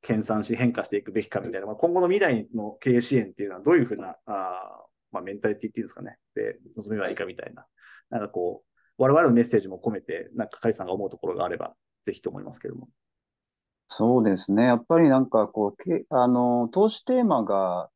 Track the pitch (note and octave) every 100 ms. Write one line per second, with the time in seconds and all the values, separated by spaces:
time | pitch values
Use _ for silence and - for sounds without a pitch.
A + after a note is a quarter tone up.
0 | - A2 G#2+ G#2+ G2+ A#2 B2 A#2 - G2+
1 | - G2+ G2+ G2+ G2 F#2+ G2+ G#2+ E3+ F3
2 | F3+ G3+ F3+ A#2 G2 A2+ G#2 - C3 A#2+
3 | A#2 C3 G#2 - G2+ F#2 A#2 E3+ A#2+ G2+
4 | F#2+ - - G2+ F#2 F#2 - - - _
5 | _ F#2 F#2 G#2 G#2+ G#2 A2 A#2 G2+ -
6 | G2 - _ G#2+ G#2 - - - G2+ G#2+
7 | F#2 - F#2+ - - - - _ - -
8 | _ B2 G#2 F#2+ F2 - _ _ _ -
9 | C3 D3+ D#3+ A#2+ A#2+ A2 F#2+ F#2 A#2 G2+
10 | - E2 - A#2+ G#2 - A#2 - F2+ F#2+
11 | G2 - E2+ F2+ F2 F2 - _ _ _
12 | - - - - G1+ - - - - _
13 | _ _ _ _ _ _ _ _ _ -
14 | A2 B2+ A2 F#2+ - G2+ B2 A#2+ - E3
15 | D#3+ C3 C3 A2+ G#2 - G2+ - F3+ E3
16 | - C3 B2 B2 B2 A#2+ A#2 F#3 G#3+ -
17 | - B3+ A#3 C#3 G2+ G2 F#2 F2 -